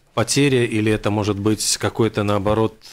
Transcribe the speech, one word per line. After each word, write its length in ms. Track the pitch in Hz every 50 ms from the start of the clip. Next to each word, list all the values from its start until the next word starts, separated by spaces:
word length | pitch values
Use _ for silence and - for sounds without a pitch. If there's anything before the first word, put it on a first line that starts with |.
| _ _ _
потеря, 500 | 120 107 - - 139 143 143 131 123 120
или 260 | 110 117 107 107 110
это 200 | 107 107 - 104
может 280 | 101 107 101 104 101 98
быть 380 | 101 107 110 - - - - -
какое-то, 440 | - 101 - - 113 107 - 110 104
наоборот, 500 | 101 104 104 95 104 107 110 113 107 - - - -